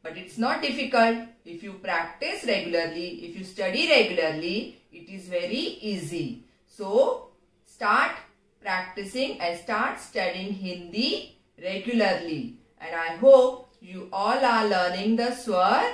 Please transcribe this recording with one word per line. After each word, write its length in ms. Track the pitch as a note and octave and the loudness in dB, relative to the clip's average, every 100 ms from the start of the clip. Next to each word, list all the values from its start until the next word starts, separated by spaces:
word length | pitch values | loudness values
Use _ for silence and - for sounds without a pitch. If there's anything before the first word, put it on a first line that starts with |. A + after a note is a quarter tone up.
but 140 | E3 F3+ | -12 -12
it's 220 | - - | -14 -2
not 240 | A#3+ D#4 | 0 0
difficult. 560 | D4+ - B3+ A#3+ A3+ A#3 - - | -2 -2 0 6 6 4 -4 -18
If 180 | - - | -16 -14
you 120 | G#3 | -12
practice 720 | F#3+ G#3+ E3+ E3+ - D4+ G4 A#3+ | -10 -4 -2 -2 -6 -8 -6 -2
regularly, 800 | G3 F3 E3+ E3 E3+ F3 E3+ E3+ | -2 0 -2 -2 -6 -8 -10 -12
if 100 | F#3+ | -12
you 80 | |
study 420 | F#3 - F#3+ B3 D#4+ | -14 -6 -4 0 4
regularly, 880 | C#4 G3 F3 D#3+ D#3 E3+ G3+ - - _ | 6 4 2 0 -2 -4 -4 -6 -14 _
it 180 | F3 E3+ | -20 -18
is 180 | F#3+ F#3 | -16 -6
very 480 | F3+ F3+ B3 E4 - G#3+ | -4 -2 -4 -4 -6 -6
easy. 520 | F#3+ D3 E3+ C3+ A#2 - _ _ | -4 -4 -4 -6 -8 -16 _ _
So, 640 | - G3 G#3+ - B4+ - _ _ _ _ | -12 0 4 4 2 -8 _ _ _ _
start 460 | - G#3 A#3 C#4+ - - _ _ _ | -4 2 4 2 -2 -16 _ _ _
practicing 760 | G3+ F#3 F#3 - G3 B3 C4+ G3+ | -4 -4 -4 -10 -8 -4 -4 -2
and 160 | F3 E3+ | -4 -6
start 420 | - G#3+ - - | -4 -2 -2 -6
studying 540 | - - F#3 F3+ G3 | -8 -4 -2 -4 -6
Hindi 840 | F#3+ F#3+ F3 F3 G3+ C#4+ - - _ _ _ | -6 -6 -8 -8 -4 -2 -4 -8 _ _ _
regularly. 1000 | F3+ G3 A#3 A#3+ G3 F3+ E3+ D3+ A#2 - _ _ | -8 -6 -2 2 2 0 -4 -8 -8 -14 _ _
And 160 | E3 | -10
I 220 | E3+ E3 E3+ | -6 -6 4
hope 580 | C4 C4+ B3+ B3+ - _ | 10 10 8 0 -16 _
you 260 | F3+ F#3 - | -16 -14 -8
all 320 | F#3+ G#3 B3+ | -2 0 2
are 240 | B3+ A#3 G#3+ | 4 4 2
learning 500 | F#3 F3+ F#3 G3+ A3+ | 2 0 0 0 2
the 180 | A#3+ | 0
swar 500 | B3 - F#3 F#3 C4 A#4+ | -2 -2 2 4 4 2